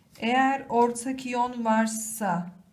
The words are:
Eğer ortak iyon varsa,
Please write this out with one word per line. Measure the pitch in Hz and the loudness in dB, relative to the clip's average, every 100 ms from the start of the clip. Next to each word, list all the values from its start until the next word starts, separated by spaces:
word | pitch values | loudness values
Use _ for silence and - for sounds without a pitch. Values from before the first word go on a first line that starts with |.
| _ - | _ -6
Eğer | 226 254 262 269 - | 0 2 4 0 0
ortak | 233 240 240 262 262 247 | 2 2 2 -6 -6 -4
iyon | 247 247 247 | -2 -2 0
varsa, | 226 220 220 - - - 202 175 175 - - | 2 2 2 -2 -8 -4 -2 -2 -4 -12 -20